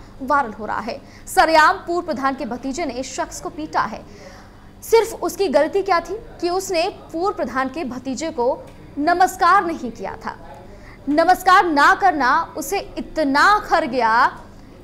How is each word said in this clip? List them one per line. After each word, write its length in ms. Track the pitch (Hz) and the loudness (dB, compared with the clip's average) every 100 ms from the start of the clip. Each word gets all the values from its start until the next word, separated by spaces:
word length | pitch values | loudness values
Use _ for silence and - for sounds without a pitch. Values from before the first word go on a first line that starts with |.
| - - | -20 -14
वायरल 300 | 262 285 233 | -2 0 -2
हो 140 | 208 214 | -8 -8
रहा 140 | - | -6
है। 220 | 220 - - - - | -8 -12 -14 -20 -4
सरेआम 500 | 370 320 320 311 381 | 2 4 6 6 2
पूर्व 280 | - 349 349 | -2 -4 -4
प्रधान 300 | 269 269 277 | -4 -4 -4
के 100 | 262 | -8
भतीजे 400 | 247 269 269 311 | -8 -8 -6 -6
ने 180 | 240 | -6
शख्स 380 | 269 - 311 - | -10 -8 -8 -8
को 80 | 359 | -12
पीटा 320 | 294 311 - | -10 -6 -4
है। 240 | - 220 - - - - - - - - | -4 -8 -16 -20 -20 -20 -20 -20 -20 -20
सिर्फ 300 | - 453 415 | 2 2 2
उसकी 340 | - 349 349 392 | -4 -6 -2 0
गलती 360 | 285 302 403 | 2 2 0
क्या 160 | 381 339 | 0 0
थी 140 | 339 | -2
कि 360 | 427 - - 349 | -10 -12 -8 -4
उसने 400 | 359 370 339 370 | -4 -2 -2 -2
पूर्व 460 | - - 320 392 415 | -6 -10 -4 -4 -4
प्रधान 340 | 302 254 262 | -6 -4 -4
के 140 | 320 | -6
भतीजे 460 | 262 247 269 254 320 | -8 -8 -8 -6 -6
को 340 | 262 240 320 - - - - | -2 -2 -2 -10 -20 -14 -4
नमस्कार 640 | 302 349 370 381 349 392 339 | 0 2 0 2 4 4 2
नहीं 260 | 302 247 | -6 -10
किया 260 | 226 196 - - | -10 -12 -10 -12
था। 120 | - - - - - - - - | -14 -18 -20 -20 -20 -20 -12 -2
नमस्कार 560 | 294 330 359 - 370 359 | 2 4 4 6 6 6
ना 300 | 285 294 285 | 4 4 6
करना 580 | 381 302 247 302 330 - | 2 2 2 2 0 -8
उसे 220 | - 392 | -4 -6
इतना 600 | - 320 - - 294 277 | -6 -12 -8 -2 0 4
अखर 440 | 359 415 415 349 311 | 6 4 2 0 0
गया 540 | 247 226 226 302 - - - - - | 0 2 4 2 0 -16 -20 -20 -20